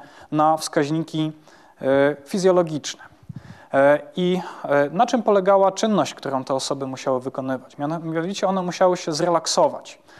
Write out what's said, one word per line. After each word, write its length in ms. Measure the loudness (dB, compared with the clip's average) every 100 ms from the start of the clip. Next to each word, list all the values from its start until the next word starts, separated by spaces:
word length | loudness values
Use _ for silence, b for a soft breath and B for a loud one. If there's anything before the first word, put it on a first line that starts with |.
| B B B
na 260 | 2 2 2
wskaźniki, 720 | 0 -2 0 -2 -4 -4 -4 -6 b b b b
e, 340 | 0 2 2 0 -6
fizjologiczne. 800 | 0 4 4 2 -2 -8 -12 -18 -20 -18 B B B B
E, 260 | 2 4 4 0 -4
i, 260 | 0 -2 -4 B
e, 260 | -2 0 0
na 160 | 0 0
czym 180 | 2
polegała 480 | 2 2 4 4 4
czynność, 420 | 2 0 0 0
którą 300 | -4 -6 -6
te 100 | -4
osoby 340 | -4 -4 -6 -6
musiały 320 | -6 -2 -2
wykonywać? 580 | -2 -6 -6 -6 -8 -8
Miano-, 220 | -6 -6
mianowicie 480 | -6 -6 -6 -2 -2
one 140 | -2
musiały 360 | -4 2 2 2
się 140 | -4
zrelaksować. 880 | -2 0 0 0 2 2 0 -12 -20 B B